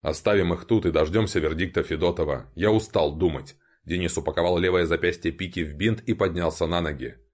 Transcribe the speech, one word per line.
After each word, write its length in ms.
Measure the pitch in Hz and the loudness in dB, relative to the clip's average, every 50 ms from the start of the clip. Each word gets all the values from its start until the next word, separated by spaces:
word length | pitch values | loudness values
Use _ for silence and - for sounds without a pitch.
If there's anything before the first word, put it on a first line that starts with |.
"Оставим 500 | - 76 80 - - 107 104 101 92 87 | -2 -4 -4 0 0 2 4 4 2 2
их 120 | 87 85 - | 0 -2 0
тут 220 | - 113 107 - | 0 0 2 2
и 40 | 92 | 2
дождёмся 480 | 78 78 80 78 87 110 107 92 - 92 | 2 2 0 2 2 0 0 2 0 0
вердикта 420 | 78 78 78 80 87 82 - 87 | 0 0 -2 -2 -4 -2 -2 -4
Федотова. 680 | 78 - 80 78 85 87 87 87 80 73 69 64 - - _ | -2 -2 -2 0 0 0 0 0 -2 -2 -2 -6 -6 -14 _
Я 160 | 82 92 107 | 0 2 2
устал 440 | 110 110 107 - - 98 80 - 73 | 2 2 0 0 0 2 2 2 0
думать". 400 | 78 90 87 76 65 65 - - _ _ _ _ _ _ | 0 0 0 0 -2 -10 -12 -20 _ _ _ _ _ _
Денис 320 | - 85 90 90 82 - | -4 -4 -2 -2 -2 -2
упаковал 420 | - 78 - - - 87 90 90 85 | -2 -4 -2 0 2 2 2 2 2
левое 280 | 90 90 90 90 85 | 2 2 2 2 2
запястье 460 | 78 85 80 87 87 85 - - 85 | 2 0 2 0 0 -2 0 -4 -6
Пики 320 | 78 - 95 90 - 92 80 | -4 -4 -8 -6 -4 -6 -6
в 100 | 76 73 | -6 -4
бинт 280 | 73 95 113 110 110 - | -2 0 0 0 -2 -2
и 80 | - 107 | -4 -2
поднялся 520 | - 101 92 85 87 87 80 - - 87 | 0 0 0 0 0 -2 -2 0 -2 -2
на 140 | 80 87 87 | 0 0 -2
ноги. 360 | 85 78 73 67 65 58 - - _ _ | -2 -2 -4 -6 -10 -12 -12 -16 _ _